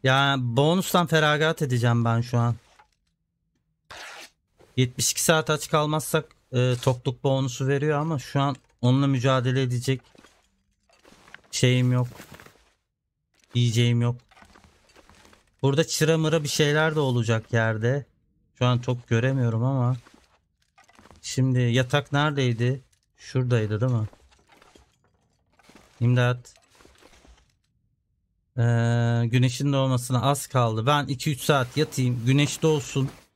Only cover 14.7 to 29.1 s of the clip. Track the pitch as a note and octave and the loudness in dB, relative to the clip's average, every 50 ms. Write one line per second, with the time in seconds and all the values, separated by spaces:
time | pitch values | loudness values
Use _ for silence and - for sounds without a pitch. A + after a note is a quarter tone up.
14.7 | _ _ _ _ _ - _ - - _ - - - _ _ _ _ _ - C3+ | _ _ _ _ _ -20 _ -20 -20 _ -20 -20 -20 _ _ _ _ _ 0 0
15.7 | C#3 D3 D#3+ - - - D#3 D3+ E3 D#3+ D#3+ D#3 D3+ E3 D3 D3 - - D#3 C#3+ | 2 2 0 0 0 -2 2 2 2 2 2 0 0 0 -2 -2 0 0 2 2
16.7 | D3 D3+ D#3 D#3+ D#3 D#3 D3 C3 B2 B2 A2+ A2+ A#2 A2+ A2 - - A2+ A2+ A2+ | 2 2 0 0 0 0 0 0 0 0 0 0 -2 -2 -2 -2 -2 0 0 0
17.7 | A2 A2 A2 A#2+ C3+ C#3+ A#2+ _ _ _ _ _ _ _ _ _ _ _ B2 B2 | -2 -2 -2 -2 -2 -2 -6 _ _ _ _ _ _ _ _ _ _ _ 0 2
18.7 | B2 A#2+ B2 - B2 B2 - _ A#2 A2+ A#2+ C3 C3+ C3+ B2 A#2 A2+ A2+ A#2+ C3 | 2 0 0 -4 -6 -6 -2 _ 0 0 2 0 0 0 0 0 0 0 -2 0
19.7 | C#3 C3 B2 A#2+ B2+ A#2+ - - _ _ _ _ _ _ _ _ _ _ _ _ | 0 0 0 0 -2 -4 -8 -20 _ _ _ _ _ _ _ _ _ _ _ _
20.7 | _ _ _ _ _ - - - - - - - - - C3 C3 B2+ B2 B2 A#2+ | _ _ _ _ _ -20 -20 -20 -20 -18 -14 -8 -2 0 0 2 2 2 2 2
21.7 | A#2 B2+ B2+ B2 - C#3+ C#3+ - C#3+ C#3+ D3 D#3 C#3+ C#3 C3 B2 A#2 A2 A#2+ B2 | 2 0 0 0 -2 -2 -2 -2 -2 0 0 0 0 0 0 0 0 0 0 -2
22.7 | C3 C3+ _ _ _ _ _ _ _ _ - - - C3 B2+ B2 B2 A#2 A2 G2+ | -2 -4 _ _ _ _ _ _ _ _ -20 -4 -4 -2 0 2 2 0 0 0
23.7 | G#2+ G#2 A#2+ C3 B2 A2+ G#2+ G2+ - _ _ _ _ _ _ _ _ _ - _ | -2 -2 0 0 0 0 -2 -4 -8 _ _ _ _ _ _ _ _ _ -20 _
24.7 | _ - _ _ _ _ _ _ _ _ _ _ _ _ _ _ _ _ _ - | _ -20 _ _ _ _ _ _ _ _ _ _ _ _ _ _ _ _ _ -20
25.7 | _ - - _ _ _ A#2+ A#2+ B2 B2 B2 B2 B2 B2 A#2+ - - _ _ _ | _ -20 -20 _ _ _ 0 2 2 4 2 2 0 -2 -8 -20 -20 _ _ _
26.7 | _ _ - - _ _ _ - - - _ - - _ _ _ _ _ _ _ | _ _ -20 -20 _ _ _ -20 -20 -20 _ -20 -20 _ _ _ _ _ _ _
27.7 | _ _ _ _ _ _ _ _ _ _ _ _ _ _ _ _ _ B2 A#2 A#2+ | _ _ _ _ _ _ _ _ _ _ _ _ _ _ _ _ _ 0 2 2
28.7 | A#2 A#2 A#2 A#2 A#2 A#2+ A#2+ A#2 | 2 2 2 2 2 2 2 2